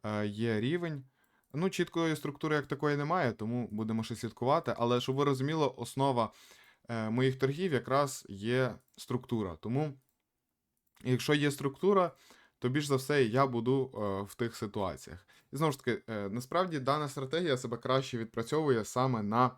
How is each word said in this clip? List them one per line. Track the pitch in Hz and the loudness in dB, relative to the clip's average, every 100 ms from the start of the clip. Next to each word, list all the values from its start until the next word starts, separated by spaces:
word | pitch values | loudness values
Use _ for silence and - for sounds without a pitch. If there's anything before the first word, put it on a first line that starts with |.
е, | 107 107 104 | -2 -2 -2
є | 104 117 107 | -2 0 2
рівень. | 120 175 170 147 131 _ _ _ _ | 0 0 -2 -6 -12 _ _ _ _
Ну, | 143 185 | -2 -2
чіткої | 185 170 165 165 156 | 0 -2 2 0 0
структури | 147 139 156 151 | -4 -4 0 0
як | 135 | 0
такої | 139 151 147 | -2 0 0
немає, | 147 180 135 | 0 2 0
тому | 104 110 123 117 | 0 -4 -2 -4
будемо | 107 110 113 | -4 -2 -2
ще | 110 113 | -2 -6
слідкувати, | 113 - 123 156 165 - | -8 -2 2 2 0 0
але | 120 123 | 2 2
щоб | 117 135 | 0 0
ви | |
розуміли, | 143 135 135 160 143 | 2 2 0 0 0
основа, | - 117 - 143 120 110 - - - - _ - | -2 -8 0 0 2 -2 -4 -20 -20 -20 _ -8
е, | 117 110 | -4 -2
моїх | 113 131 131 | 2 2 2
торгів | 135 143 185 | 0 0 0
якраз | 131 117 135 143 - - | 0 2 2 2 -4 -12
є | 98 107 123 127 101 _ - | -8 -2 0 0 -4 _ -20
структура. | - 123 - 113 95 82 | -6 -6 -2 -2 -2 -6
Тому, | 110 127 151 131 _ _ _ _ _ _ _ _ _ _ | -4 -2 -2 -6 _ _ _ _ _ _ _ _ _ _
якщо | 127 123 131 | 0 0 2
є | 147 147 | 2 2
структура, | 143 143 135 190 196 175 - - - _ _ | 0 -6 0 4 4 2 -2 -20 -20 _ _
то | 123 | -2
більш | 135 147 | 0 2
за | 135 | 0
все | 131 147 | 2 2
я | 123 123 139 | 4 4 2
буду, | 120 117 135 131 | 2 0 0 0
е, | - 104 98 101 | -4 -4 -4 -6
в | - | -6
тих | 117 - | -6 -4
ситуаціях. | 110 107 95 69 - 87 _ - _ | -6 -2 -4 -4 -12 -18 _ -20 _
І | 135 | -2
знову | 160 | -2
ж | 147 | 0
таки, | - 117 - | -2 -4 -4
е, | 107 101 | -6 -4
насправді | 113 127 170 185 156 | -6 -4 -2 0 -2
дана | 127 147 147 | 0 0 -2
стратегія | 139 131 160 175 127 | -6 -4 -2 0 0
себе | 123 117 | -2 -6
краще | - 131 135 120 | 0 0 0 -4
відпрацьовує | 113 - 113 151 156 120 104 | -4 -6 0 0 4 2 2
саме | 123 131 120 | 0 2 2
на | 104 113 123 | 2 4 4